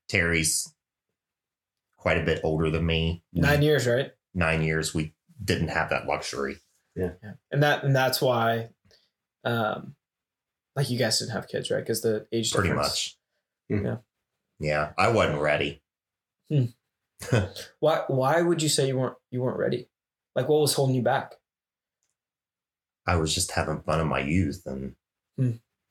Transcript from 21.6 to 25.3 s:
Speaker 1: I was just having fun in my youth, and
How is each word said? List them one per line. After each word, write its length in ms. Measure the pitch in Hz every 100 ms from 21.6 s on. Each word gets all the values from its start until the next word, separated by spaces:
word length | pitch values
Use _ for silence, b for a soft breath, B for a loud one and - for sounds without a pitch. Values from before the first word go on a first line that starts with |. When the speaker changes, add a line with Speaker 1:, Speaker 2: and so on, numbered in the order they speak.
| _ _ _ _ _ _ _ _ _ _ _ _ _ _ -
Speaker 1:
I 100 | 87
was 180 | 78
just 160 | 82 -
having 280 | - 76 76
fun 180 | - 78
in 60 | 80
my 140 | 65
youth, 420 | 67 87 98 - -
and 280 | 65 67 - _ _ _